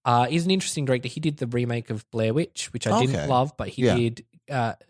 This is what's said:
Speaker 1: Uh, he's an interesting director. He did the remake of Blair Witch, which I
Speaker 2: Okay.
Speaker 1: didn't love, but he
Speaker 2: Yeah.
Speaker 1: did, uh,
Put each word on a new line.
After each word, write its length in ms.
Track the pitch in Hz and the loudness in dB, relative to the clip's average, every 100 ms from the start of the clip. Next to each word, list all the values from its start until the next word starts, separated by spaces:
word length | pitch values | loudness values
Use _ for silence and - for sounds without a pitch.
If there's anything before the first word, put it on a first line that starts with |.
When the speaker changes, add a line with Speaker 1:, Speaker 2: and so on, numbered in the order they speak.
| - | 2
Speaker 1:
Uh, 200 | 120 123 | 2 4
he's 180 | 165 170 | 0 0
an 60 | |
interesting 340 | 190 - - 135 | 0 -2 -4 0
director. 220 | 127 123 | 0 -2
He 100 | 156 | -4
did 180 | 156 147 | -4 -2
the 100 | 120 | -2
remake 420 | 120 120 120 - | -2 -2 -2 -4
of 200 | 110 - | -8 -6
Blair 240 | 117 110 | -2 0
Witch, 380 | 127 175 - - | 0 -2 -6 -10
which 140 | - 113 | -4 0
I 40 | |
Speaker 2:
Okay. 140 | 107 131 | 2 2
Speaker 1:
didn't 220 | 90 76 | 0 2
love, 240 | 127 139 - | 2 0 -4
but 100 | 104 | -8
he 140 | - 123 | 0 4
Speaker 2:
Yeah. 100 | 120 | 4
Speaker 1:
did, 300 | 117 117 - _ - | 2 -2 -12 _ -6
uh, 240 | 135 113 - - | -2 -2 -4 -12